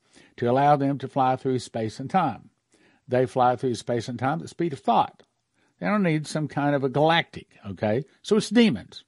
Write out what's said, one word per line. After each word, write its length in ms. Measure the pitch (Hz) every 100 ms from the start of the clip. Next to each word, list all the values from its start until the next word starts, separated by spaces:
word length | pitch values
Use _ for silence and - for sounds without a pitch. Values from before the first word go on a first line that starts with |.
| _ _ - -
to 120 | 120
allow 260 | 127 143 147
them 220 | 139 139
to 80 | 131
fly 300 | 139 131 131
through 220 | 135 127
space 400 | - 120 110 -
and 100 | 135
time. 400 | 190 156 98 - _ _ _ _ _ -
They 180 | 123 127
fly 300 | 131 123 123
through 200 | 131 113
space 340 | - 120 110
and 100 | 123
time 200 | 131 160
at 20 |
the 40 | 143
speed 240 | - 170
of 60 | 135
thought. 440 | - 220 - - _ _ _ _ _ -
They 80 | 175
don't 160 | 208
need 240 | 180 156 147
some 200 | 160 147
kind 280 | - 143 143
of 80 |
a 60 | 135
galactic, 580 | 143 156 165 - - - _ 104
okay? 340 | 90 107 113 151 _
So 160 | - 214
it's 120 | -
demons. 540 | 220 226 107 - -